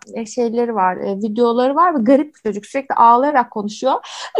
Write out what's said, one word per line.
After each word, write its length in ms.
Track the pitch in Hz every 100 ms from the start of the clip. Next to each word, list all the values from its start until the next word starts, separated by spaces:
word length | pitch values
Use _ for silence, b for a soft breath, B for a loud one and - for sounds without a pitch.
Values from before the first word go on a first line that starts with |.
| -
e, 120 | 208 220
şeyleri 480 | - 233 226 240
var, 220 | 220 185 185
e, 200 | 202 196
videoları 580 | 214 208 240 233 254 285
var 180 | 359
ve 80 | 302
garip 320 | 214 277 302
bir 60 | _
çocuk. 260 | 214 202 202
Sürekli 280 | 277 277
ağlayarak 560 | - 262 139 285 285 233
konuşuyor. 420 | 214 208 - 254 392 B B B -